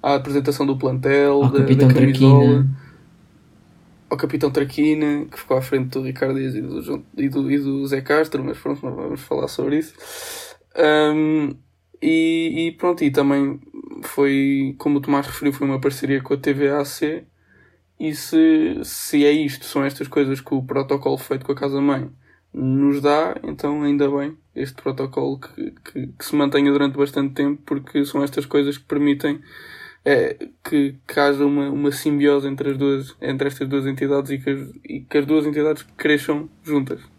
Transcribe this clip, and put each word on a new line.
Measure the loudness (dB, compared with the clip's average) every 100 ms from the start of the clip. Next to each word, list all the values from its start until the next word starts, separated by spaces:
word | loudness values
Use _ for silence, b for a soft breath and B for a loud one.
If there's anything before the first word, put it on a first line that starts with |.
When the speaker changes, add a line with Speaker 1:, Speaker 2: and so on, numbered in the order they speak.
Speaker 1:
à | 2 0
apresentação | 0 0 0 0 0
do | 0
plantel, | -2 0 2 4 4 4
Speaker 2:
Ao | 4
Speaker 1:
da, | 4
Speaker 2:
Capitão | 4 6 6
Speaker 1:
da |
camisola, | 6 4 8 8 10 8
Speaker 2:
Traquina. | 6 2 B B B B _ _ _ _ _ _ _ _ _ _
Speaker 1:
ao | -4
Capitão | -2 0 0
Traquina, | 0 -2 2 2 4 2 -2 -6
que | -14
ficou | -2 -2
à |
frente | 0 -2 -2
do | -6
Ricardo | -8 -4 -2 -2
Dias | -4 -6
e |
do | -6 -8
João, | -8 -10 -10 -4
e | -2
do, | 0 0
e | 0
do | 0 -4 -2
Zé | -4
Castro, | 0 0 2 -4
mas | -6 -8
pronto, | -6 -6 -8
não | -8
vamos | -8 -10
falar | -6 -4 -4
sobre | -4 0 0
isso. | -2 _ B B B B B B _ 2
Ahm, | 4 6 4 4 2 2 0 -6 _ _ _ _
e, | 0 2 2 0 -2 -2 -4
e |
pronto, | -2 -2 2
e | 2
também | 2 2 2 0 -4 -14 -20 -16 -14
foi, | -10 0 2 2 0 0 -2 -4
como | -2 0
o |
Tomás | 0 -2 -2
referiu, | -4 -4
foi | -2 -2
uma | 0
parceria | -2 -4 -2 -4
com | -2
a | -4
T | -2
V | 0 0
A | 0 -4
C, | -4 -4 -4 -12 _ _ _ _ _ _ _
e | -8
se, | -8 0 4 4 4 2 -4
se | -8 -10 -2 2 4
é |
isto, | 4 0 -6 -6
são | -4
estas | -4 -4 -4
coisas | 0 0 -2
que | -4
o | -6
protocolo | -2 -4 -2 -2 -2 -4
feito | -4 -8 -4
com |
a | -4
casa-mãe | -2 0 0 0 -6 -14 _ _ _
nos | -6 -2 2 2 2
dá, | 2 2 0 -4
então | -10 -6 -4 -2
ainda | 0 0 0
bem | 0 -6 -12 _ -10
este | -10 -8
protocolo | -8 -6 -6 -4 -4 -6
que, | -12 -12 -12 -12
que, | -14 -12 -12
que | -12 -4
se | 0
mantenha | 2 2 2
durante | 2 0 0
bastante | -2 0 -4
tempo, | -2 -2 -2 -6
porque | -8 -4 -2 0
são | -2
estas | -2 -4 -2
coisas | 0 0 -4
que | _
permitem, | 0 2 0 -2 -4 B B B B B B 0
é, | 2 2 -4 -14 _
que, | -2 0 0 -2 -6
que | 2
haja | 2 4 2
uma, | 0 -2
uma | -2 -2
simbiose | -2 -2 2 4 2 0
entre | -4 -4
as | -2
duas, | 0 -2 -6 -10
entre | -6 -4 -4
estas | -4 -4
duas | -2 -2
entidades | -4 -2 -2 -2
e | -6
que | -4
as, | -6 -8 -18 -14
e | -14
que | -2 -2
as | 2
duas | 0 0
entidades | 0 -2 -2 -8 -4
cresçam | 0 0 0 -4 -6 _
juntas. | -4 -2 -2 -8 -12